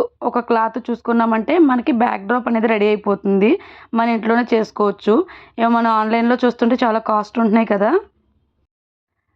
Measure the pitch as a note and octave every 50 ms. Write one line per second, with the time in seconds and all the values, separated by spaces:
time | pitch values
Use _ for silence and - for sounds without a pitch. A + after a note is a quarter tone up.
0 | B3 - _ - - - G#3 B3 A#3 - A#3 A3+ A3 A3 A3 B3+ A3+ - A#3 A3
1 | - - A#3 A#3 A3+ A3+ A3 A3 G#3+ - D4 F4+ E4 C#4 B3+ B3 A#3 - C4+ A3
2 | A#3+ A#3+ A3 G#3 G3 G3 A#3+ B3 A#3 B3 A#3 A3+ G#3+ A#3+ A3+ G#3 G3+ G#3+ G#3+ G#3
3 | - G3+ G3+ G3 - G3+ G3 G3 G3 A3 E4 G#4 - - - - - - - A3+
4 | A#3 A#3 A#3 A3+ G3 A3 A3+ A#3+ B3 A#3 B3 A3 G#3+ - - - G#3 G3+ G3 -
5 | - G#3 G#3+ C4+ F#4 - - - - - _ - A#3 A#3 A#3 A#3 A3+ A3+ A3+ A3
6 | A3 A3 A3+ A#3 A#3 A#3 B3 B3 - B3 A#3 - B3 A#3 C4 A#3+ C4 A#3 G#3+ A3+
7 | A3+ - A3 G#3 G3+ - - A#3+ A3+ G#3+ G3+ A#3 A3+ G3 G#3+ G3+ G3+ A3 D#4 G4
8 | G#4+ - _ _ _ _ _ _ _ _ _ _ _ _ _ _ _ _ _ _
9 | _ _ _ _ _ _ _